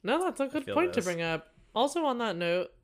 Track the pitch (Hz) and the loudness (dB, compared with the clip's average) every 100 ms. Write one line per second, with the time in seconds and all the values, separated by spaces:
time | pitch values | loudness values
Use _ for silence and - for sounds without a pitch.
0 | 185 302 370 - 269 302 - - 359 277 | 0 0 0 -2 -2 -2 -2 0 2 0
1 | 180 170 165 160 - - - 220 277 339 | -2 -2 -2 -2 -6 -20 -6 0 2 2
2 | 302 240 226 170 175 180 - - | 0 0 -2 0 0 0 -2 -10